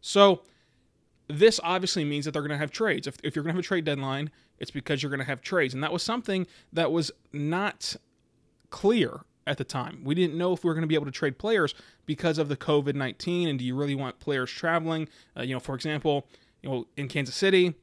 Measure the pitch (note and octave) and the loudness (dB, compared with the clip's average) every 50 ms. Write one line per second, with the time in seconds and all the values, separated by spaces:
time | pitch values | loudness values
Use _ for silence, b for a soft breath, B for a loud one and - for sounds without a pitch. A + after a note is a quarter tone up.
0 | - - - G3+ G3+ G3+ F#3 - _ b b b b b b b b _ _ _ | -8 0 6 8 8 8 8 4 _ b b b b b b b b _ _ _
1 | _ _ _ _ _ _ D3 D3 G3 A3+ A3 - - E3+ F3+ F#3 F#3 F3+ - F#3+ | _ _ _ _ _ _ 2 6 6 6 6 4 -2 -2 -2 0 0 -2 -2 -2
2 | D#3 D3 D3 D3 C#3+ D#3 C#3 D3+ C#3+ D3 D3+ C#3+ D3+ C#3+ - - A3+ G#3+ D#3 - | -2 -2 -2 -2 -4 -4 -4 -4 -4 -4 -4 -4 -4 -6 -4 -2 0 0 0 0
3 | - C#3+ C3+ - - D3+ - D#3+ D3 E3 E3 F#3 F3 - G3 F3 D#3+ D3+ C#3+ C#3 | -4 -8 -10 -6 -8 -4 -4 -4 -4 -2 -2 -4 -2 0 -2 0 0 -2 -2 -2
4 | C3+ C3+ C3+ C#3 D3 D3+ b b b b b b B2 - - C#3+ - - D3 C#3 | -2 -4 -4 -4 -6 -8 b b b b b b -14 -10 -10 -12 -4 -4 -4 -2
5 | C3+ C#3+ C#3 C3+ C3 C3 C#3 B2+ - - F#3+ F3+ D3 B2+ B2 C3 D3 D#3 F3 F3+ | -2 -4 -4 -4 -4 -6 -6 -8 -6 -2 0 0 0 0 -2 -4 -4 -2 -2 -2
6 | - - A3+ B3 A3+ - G3 F#3+ F3+ B B B B B - D#3+ E3 C3+ D#3 E3+ | -2 -2 -2 -4 -2 -2 -2 -2 -2 B B B B B -2 0 0 2 2 0
7 | D#3 - - _ _ _ - C#3+ D3 D3+ E3 F3+ G3+ G3+ - _ - - - - | 0 -2 -6 _ _ _ -8 -4 -2 -2 0 0 -2 -2 -4 _ -10 -10 -10 -10
8 | _ _ _ _ _ _ _ _ _ _ _ _ _ _ - - - G3+ A#3 A#3 | _ _ _ _ _ _ _ _ _ _ _ _ _ _ -12 2 4 4 6 6
9 | D#3+ - - - - _ _ _ _ - C#3+ - C#3 - - C3+ A#2+ D3 - C3 | 4 2 0 -10 -16 _ _ _ _ -4 -4 -4 -4 -6 -4 -6 -6 -6 -8 -8
10 | C3+ C3+ D3 F3 F3+ E3+ D3 E3 F3 F3+ F3+ E3+ - F3 D#3+ D#3 E3 D3+ D#3+ D#3+ | -2 -2 2 2 2 2 2 0 0 0 0 2 0 0 0 0 0 2 2 0
11 | D3 C#3+ B2+ - - C#3+ C3 _ - G#3+ A3+ G#3 D#3+ C#3+ - B B B B B | 0 -2 -4 -2 -2 -2 -2 _ -2 0 2 2 2 2 0 B B B B B
12 | B - D3+ - - E3+ D#3 D#3 D#3 C#3+ D3 B2+ - - D3+ D3 C#3 C#3+ C#3 C#3+ | B -6 -6 0 0 0 2 2 0 0 -2 -4 0 2 2 4 4 2 -2 -2
13 | C3+ B2+ - _ - E3+ F3 F3 F3 E3 C#3+ C3 B2 B2+ B2+ C3+ C#3+ C#3+ C#3 C3+ | -2 -4 -6 _ -4 -2 0 0 0 0 0 -2 -2 -2 -2 -2 -2 -2 -2 -2
14 | C#3 B2+ - _ - - C#3+ C3+ B2+ B2 - - - E3 E3 E3+ D#3+ E3 D#3+ D#3+ | -4 -6 -8 _ -4 -2 -2 0 -2 -4 -6 -4 -2 0 0 2 0 0 -2 -2
15 | D#3 D3 b b b b b - B2+ B2+ C3 B2+ - - C3+ B2+ - D#3 D3+ C#3+ | -4 -6 b b b b b -8 -6 -4 -4 -6 -4 -6 -8 -6 -4 -2 -4 0
16 | - D#3 C#3+ C#3+ - b b b b b b b - C#3 C3+ B2 A#2 _ _ - | 2 2 2 2 0 b b b b b b b -6 -4 -4 -4 -4 _ _ -8
17 | C#3+ B2+ - D3 C#3 B2 - - F#3+ F#3+ F#3+ F#3 F3+ F3+ D#3 - | -8 -4 -2 -2 -2 -2 -2 2 4 6 6 6 6 4 2 -4